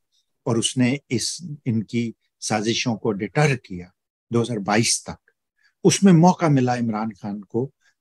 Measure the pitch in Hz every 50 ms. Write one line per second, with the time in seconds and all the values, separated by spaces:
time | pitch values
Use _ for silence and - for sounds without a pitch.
0 | _ _ _ _ _ _ _ _ - 131 117 113 - - - 131 127 123 139 143
1 | _ - 131 110 - - - - 165 160 147 - - 139 110 113 98 - - 117
2 | 120 113 - _ _ _ _ - - - 120 107 104 113 110 - - 127 113 196
3 | - 120 104 95 107 95 - 151 151 147 131 120 - - 95 87 87 87 _ _
4 | _ _ _ _ _ - 117 117 113 117 120 104 98 104 104 113 117 - - -
5 | - - 92 - _ _ _ _ _ _ _ _ _ _ _ _ - 196 - -
6 | 196 196 175 156 170 180 185 - 175 156 143 135 127 123 123 123 120 113 107 104
7 | 110 113 101 _ - 104 101 104 98 _ - 113 131 147 _ _ _ _ _ _